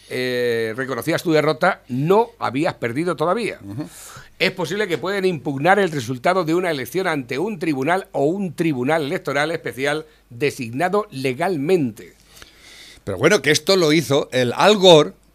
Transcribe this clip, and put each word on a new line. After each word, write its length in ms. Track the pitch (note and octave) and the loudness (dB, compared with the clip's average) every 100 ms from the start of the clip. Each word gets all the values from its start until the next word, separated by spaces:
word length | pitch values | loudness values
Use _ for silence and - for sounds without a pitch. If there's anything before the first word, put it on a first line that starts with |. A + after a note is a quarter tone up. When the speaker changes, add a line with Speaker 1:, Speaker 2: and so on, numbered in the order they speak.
| - | -10
Speaker 1:
eh, 640 | B2+ B2+ B2 A#2+ A2+ A2+ A2 | -6 -4 -2 0 -2 -4 -4
reconocías 460 | B2+ A#2+ C3+ E3 | -6 -4 -2 -2
tu 100 | F3+ | 2
derrota, 500 | D3+ D3 D3+ F3+ - - | 2 2 2 0 0 -6
no 400 | B2+ D#3 G3+ A#3 - | -2 4 4 2 -4
habías 340 | A2+ C3 E3 - | -4 -2 -2 -4
perdido 400 | A#2 B2 F3 D#3 | -6 -4 -4 -2
todavía. 440 | D#3+ G#3+ F#3 E2 | 0 0 -4 -8
Speaker 2:
Ujú. 240 | G2 G#2+ - - - - - - | -12 -12 -12 -16 -20 -20 -20 -4
Speaker 1:
Es 120 | F#3 | -4
posible 360 | - D3+ G#3 G3+ | -2 -6 -4 -4
que 100 | D#3 | -4
pueden 280 | F3+ G3+ F#3+ | -4 0 0
impugnar 520 | D#3 D3+ C3+ E3 G3+ | -2 -6 -2 2 4
el 140 | F#3 | 2
resultado 520 | D3+ A#2 B2+ F3 F#3 | -2 -6 -2 0 0
de 120 | D#3+ F3 | 0 0
una 160 | F3+ | 0
elección 340 | D3 B2+ F3+ F#3 | -4 -4 -4 -2
ante 300 | D3+ A#2+ B2+ | -4 -4 -4
un 220 | G#3 F3+ | -4 -4
tribunal 480 | E3 C3 C#3 F#3+ - | -4 -2 0 -2 -2
o 120 | C#3+ C#3+ | -2 0
un 300 | G3 F#3 C3 | 0 -6 -2
tribunal 480 | E3 B2+ B2+ D#3+ | -2 -2 -2 -2
electoral 480 | C#3 F3+ - C3+ D#3 | -2 -6 -4 -2 -2
especial 560 | E3 C#3+ A2+ C#3+ D3+ D#3 _ _ | -4 -8 -4 -4 -4 -8 _ _
designado 760 | A#2 C#3+ B2+ A2+ B2+ F3 G#3 G#3 | -4 -2 -2 -8 -2 0 0 -4
legalmente. 1040 | C3+ C3 B2+ F3+ E3 D3 F#3 B2+ G2+ F2 _ _ - - _ - - - - - | -4 -4 -2 -2 -2 0 2 0 -4 -18 _ _ -20 -20 _ -20 -20 -20 -12 -8
Speaker 2:
Pero 120 | F#2 | 0
bueno, 240 | D3 E3 | 4 4
que 100 | D3 | 4
esto 240 | D3+ - F#3+ | 2 2 2
lo 160 | D#3 | 4
hizo 360 | D#3+ B2+ C#3 - | 2 2 0 0
el 220 | B2+ A#2+ A2 | 0 0 4
Al 220 | F3+ G#3+ | 4 6
Gore 360 | F#3 D#3 D3+ - _ | 8 8 6 -4 _